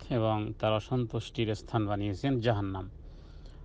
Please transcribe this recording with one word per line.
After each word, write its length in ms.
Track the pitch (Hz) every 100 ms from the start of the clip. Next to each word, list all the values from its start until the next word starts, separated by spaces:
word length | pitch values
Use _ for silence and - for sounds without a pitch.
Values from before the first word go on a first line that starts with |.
| -
এবং 440 | 127 110 107 107 107
তার 140 | 110
অসন্তুষ্টির 840 | 107 - 127 113 117 - - 110 104
স্থান 320 | - 117 104
বানিয়েছেন 520 | 101 104 92 139 127
জাহান্নাম। 500 | 117 104 98 95 92 - - - - - - -